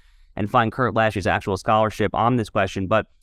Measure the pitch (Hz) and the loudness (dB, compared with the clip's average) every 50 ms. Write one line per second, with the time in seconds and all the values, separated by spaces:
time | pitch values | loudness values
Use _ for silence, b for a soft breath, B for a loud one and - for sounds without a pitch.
0 | _ _ _ - - _ - - 101 104 - 127 113 110 - - 127 117 98 113 | _ _ _ -20 -20 _ -8 -8 -8 0 0 2 0 0 0 -2 -2 0 2 2
1 | 110 110 104 104 90 - 87 104 - - 98 92 - - 113 107 110 107 - - | 0 0 0 0 0 0 0 0 0 -2 -4 -4 0 0 2 2 2 0 0 -2
2 | 107 95 - - 107 117 127 123 110 - - 110 95 98 - 104 98 90 110 107 | -2 -2 0 2 2 2 2 0 -2 -2 0 -2 -2 0 -2 -6 -2 0 0 0
3 | 101 - _ _ | 0 -2 _ _